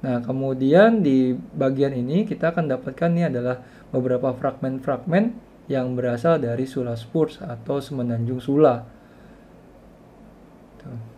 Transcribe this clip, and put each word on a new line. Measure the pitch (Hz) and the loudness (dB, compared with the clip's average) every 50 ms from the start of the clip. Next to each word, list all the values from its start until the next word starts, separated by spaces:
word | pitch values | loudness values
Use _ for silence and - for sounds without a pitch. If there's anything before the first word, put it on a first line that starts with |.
| - | -2
Nah, | 135 123 120 | -2 -2 -2
kemudian | 120 113 127 135 135 135 135 131 131 135 147 175 208 226 226 220 | -2 -4 -4 -2 -2 -2 0 2 4 6 8 8 8 8 6 4
di | 185 143 131 131 131 127 127 | 4 4 4 4 4 2 0
bagian | - - - - 147 135 135 135 135 139 139 135 | -2 -6 -10 -4 0 0 0 2 2 0 0 0
ini | 123 120 127 147 190 220 214 | -4 -4 0 0 0 0 0
kita | 160 - - 165 170 | -4 -2 -2 0 0
akan | 180 165 147 | 0 -2 0
dapatkan | 127 127 - 139 131 - 165 170 | -2 -4 -4 -8 -4 -2 0 0
ini | 170 170 170 | 2 2 0
adalah | 156 127 123 120 123 127 127 - - - - - - | 0 0 -2 -2 -2 -4 -4 -8 -20 -20 -20 -18 -4
beberapa | - 131 123 127 127 123 127 135 123 | -2 -2 0 2 0 0 0 -2 -4
fragmen-fragmen | - - 139 131 - - 131 131 131 - - 135 123 - 185 160 190 214 240 233 - - - - - - | -2 -4 -4 -4 -4 -6 -6 -6 -4 -4 -4 -4 -4 -2 0 2 2 2 0 -2 -8 -16 -20 -20 -20 -8
yang | - 135 131 127 127 127 | -4 -2 -2 -2 -2 -2
berasal | 123 123 123 120 117 117 165 165 | -2 -2 -2 -2 0 2 2 2
dari | 156 131 117 117 120 131 131 | 2 2 -2 -2 -2 -4 -4
Sula | - 135 123 120 117 | -4 -6 -4 -4 -6
Spurs | 113 - - - 165 156 156 - - | -8 -10 -6 -2 -2 -2 -2 -2 -12
atau | - 170 127 113 113 - 139 143 | -12 -12 -12 -12 -6 -4 -4 -4
Semenanjung | 139 - 147 131 120 120 117 117 117 117 127 | -4 -6 -6 -4 -4 -2 -2 -2 -2 -4 -4
Sula. | 127 120 - 139 143 151 135 - - - - - - - - - - - - - - - - - - - - - - - - - - - - - - - - - - - - - - - - - | -6 -2 0 4 6 6 6 4 2 -6 -14 -20 -20 -20 -20 -20 -20 -20 -20 -20 -20 -20 -20 -20 -20 -20 -20 -20 -20 -20 -20 -20 -20 -20 -20 -20 -20 -20 -20 -20 -20 -20 -20 -20 -20 -20 -20 -20
Tuh. | - - 139 123 117 113 113 - | -20 -18 -16 -14 -14 -14 -16 -18